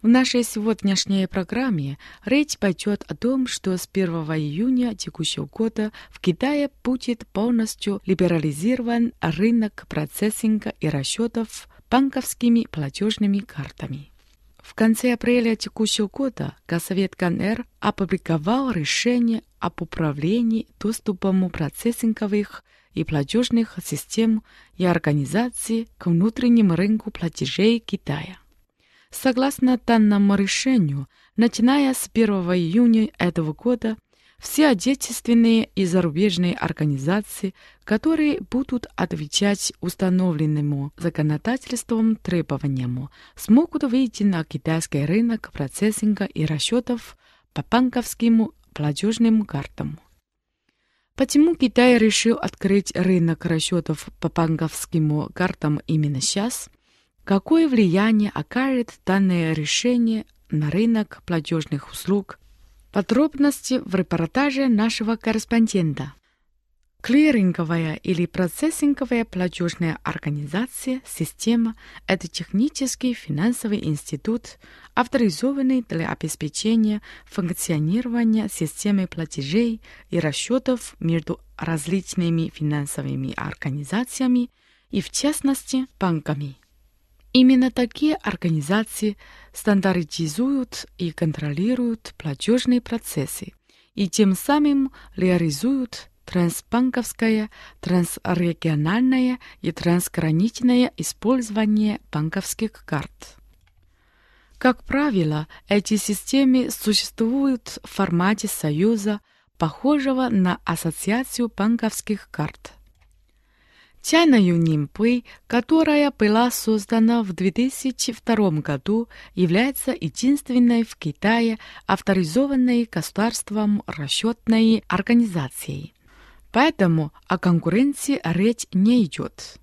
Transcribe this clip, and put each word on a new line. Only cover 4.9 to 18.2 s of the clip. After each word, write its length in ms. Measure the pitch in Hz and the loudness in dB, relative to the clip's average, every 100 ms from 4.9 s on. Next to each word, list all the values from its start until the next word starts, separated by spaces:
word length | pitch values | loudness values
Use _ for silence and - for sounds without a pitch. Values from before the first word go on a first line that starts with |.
текущего 520 | 208 - - 160 - 143 | -4 -12 -6 -6 -4 -8
года 440 | - 226 220 214 - - | -4 -4 -2 -6 -6 -20
в 120 | - | -6
Китае 500 | - 165 254 294 285 _ | -2 0 0 0 -2 _
будет 420 | - 254 - 233 - | -4 -4 -2 -6 -6
полностью 760 | - 226 240 220 - - 196 - | -4 0 0 -2 -4 -6 -6 -2
либерализирован 1040 | 190 175 170 151 143 190 247 233 233 233 - | 2 2 2 0 -2 -2 0 0 0 0 -2
рынок 680 | 160 156 214 233 214 - - | -4 0 2 2 0 -6 -8
процессинга 840 | - 151 - 214 - 220 214 - - | -6 -6 -4 -4 -2 0 0 -2 -4
и 80 | 156 | -4
расчетов 800 | 143 135 - 233 233 220 - - - _ | -2 -4 -4 -4 -4 -8 -10 -20 -20 _
банковскими 760 | 240 269 - - - 240 233 220 | 2 2 -2 -6 -2 2 2 2
платежными 720 | - 143 - 208 214 208 196 | -6 -6 -2 -2 0 0 0
картами. 720 | 202 - 135 - 143 131 143 _ _ _ _ _ | -4 -10 -12 -10 -10 -10 -14 _ _ _ _ _
В 140 | - | -20
конце 400 | - 220 220 254 | 0 2 4 2
апреля 420 | 240 - 240 233 220 | 0 2 2 2 -2
текущего 500 | - - 220 - 208 | -6 -4 -2 0 -4
года 480 | - 269 - - - _ | -2 -6 -4 -10 -10 _
Госсовет 480 | 170 - 185 190 - | -6 -4 -2 -2 -2
К 80 | |
Н 160 | 180 170 | -2 -2
Р 260 | 190 226 247 _ | -2 -4 -6 _
опубликовал 880 | 208 - 190 185 | -4 -2 -2 -4